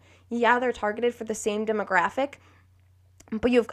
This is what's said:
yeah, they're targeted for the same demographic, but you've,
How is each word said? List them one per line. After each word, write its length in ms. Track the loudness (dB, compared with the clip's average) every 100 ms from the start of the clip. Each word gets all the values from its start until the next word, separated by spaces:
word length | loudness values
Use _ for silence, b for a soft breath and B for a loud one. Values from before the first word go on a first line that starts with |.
| b b b
yeah, 300 | 0 2 4
they're 120 | 0
targeted 420 | -2 -4 -2 -2
for 100 | -4 -8
the 100 | -4
same 300 | -4 -2 -2
demographic, 680 | -2 2 2 2 -2 -4 -6 b b b _ _ _ _ _ -10
but 200 | -2 2
you've, 180 | 2 4